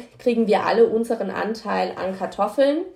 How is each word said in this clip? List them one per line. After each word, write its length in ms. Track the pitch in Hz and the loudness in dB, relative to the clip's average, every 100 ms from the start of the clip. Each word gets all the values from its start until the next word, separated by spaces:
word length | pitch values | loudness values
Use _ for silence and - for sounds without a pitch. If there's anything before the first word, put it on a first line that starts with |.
| - - | -4 -4
kriegen 260 | 247 233 208 | 0 2 2
wir 180 | 190 | 2
alle 220 | - 214 233 | 2 4 4
unseren 460 | 220 233 226 196 | 2 -2 -4 -4
Anteil 640 | - 202 220 202 190 185 - | -4 -6 -6 -4 -2 -2 -4
an 200 | 180 190 | -6 -6
Kartoffeln 680 | 185 - 208 285 277 302 381 | -6 -2 -2 2 2 2 -4